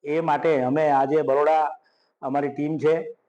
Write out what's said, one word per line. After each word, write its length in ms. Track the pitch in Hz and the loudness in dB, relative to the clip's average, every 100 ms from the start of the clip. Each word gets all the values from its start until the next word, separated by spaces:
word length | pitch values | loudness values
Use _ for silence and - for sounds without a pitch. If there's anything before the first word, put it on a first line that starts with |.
એ 160 | 143 156 | -4 -4
માટે 420 | 165 147 170 147 | 0 0 2 0
અમે 260 | 127 147 156 | 0 0 2
આજે 340 | 139 135 151 | 2 2 0
બરોડા 480 | 143 139 147 156 151 - _ _ _ _ | 2 2 4 2 0 -4 _ _ _ _
અમારી 260 | 139 143 143 | -6 -4 -4
ટીમ 300 | 143 147 156 | -4 -4 0
છે 380 | 143 160 160 - | 0 0 -4 -16